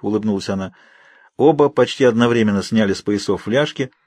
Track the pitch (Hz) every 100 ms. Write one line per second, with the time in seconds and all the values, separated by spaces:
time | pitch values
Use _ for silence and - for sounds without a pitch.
0 | 104 104 107 98 92 95 92 - _ _
1 | _ _ _ - 139 147 143 - 123 -
2 | 127 113 120 117 107 101 90 113 104 95
3 | - 104 - 92 - 123 147 - 127 _